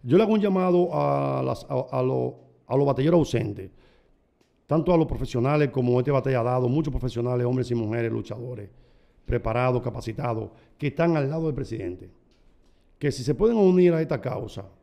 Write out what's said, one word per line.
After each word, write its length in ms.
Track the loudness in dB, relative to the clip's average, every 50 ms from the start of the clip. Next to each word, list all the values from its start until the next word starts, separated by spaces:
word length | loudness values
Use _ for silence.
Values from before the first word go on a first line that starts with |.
| 0
Yo 140 | 4 4 4
le 60 | 6
hago 100 | 6 4
un 80 | 2
llamado 480 | 2 2 0 2 2 2 4 4 2 2 0
a 480 | 0 0 0 0 0 0 -2 -2 -2 -2
las, 220 | -4 -4 -6 -6 -6
a, 100 | -4 -4 -4 -2
a 120 | -2 -2 0
lo-, 320 | 0 0 -2 -2 -4 -6 -10 -20 _ _ _ _ _
a 80 | 0
los 100 | 0 2
batalleros 340 | 2 2 2 2 2 4 4
ausentes, 520 | 2 2 -2 -4 -4 -4 -6 -10 -12 -16 -18 -20 _ _ _ _ _ _ _ _ _ _ _ _ _ _ _ _ _ _
tanto 260 | 0 0 2 4 4
a 40 | 4
los 100 | 4 2
profesionales 640 | 0 -6 -6 -4 -2 0 0 2 2 2 2 2
como 280 | 0 0 2 2 2 2
este 140 | 2 2
batalla 300 | 0 0 0 0 0 0
ha 20 | 0
dado, 240 | 0 0 0 0 0
muchos 240 | 0 0 -2 -2
profesionales, 560 | -4 -4 -4 -4 -4 -2 -2 -2 0 0 0 0
hombres 240 | 0 0 -2 -2
y 40 | -2
mujeres, 360 | -2 -2 -2 -2 -2 -2 -2
luchadores, 580 | -2 -4 -6 -8 -10 -12 -10 -12 -12 -12 -14 -16 -18 -20 -20 _ _ _ _ _ _ _ _
preparados, 560 | -4 -4 -2 -2 -2 -2 0 0 0 0 0
capacitados, 680 | -2 -4 -8 -8 -10 -8 -8 -6 -4 -4 -4 -4 -6 -10 -12 -20 _ _ _ _
que 100 | -6 -6
están 280 | -2 0 0 2 2
al 140 | 2 0 -2
lado 160 | -2 -4 -4
del 100 | -4 -4
presidente, 540 | -4 -6 -8 -8 -8 -8 -8 -10 -10 -14 -20 -20 _ _ _ _ _ _ _ _ _ _ _ _ _ _ _ _ _
que 140 | -4 -4 -2
si 100 | -2 -2
se 100 | -2 0
pueden 220 | 2 2 2 4
unir 380 | 6 6 6 6 8 6 6 4
a 80 | 2
esta 180 | 0 -2 -2 -4
causa 480 | -4 -6 -6 -6 -8 -10 -10 -12 -14 -14 -18 _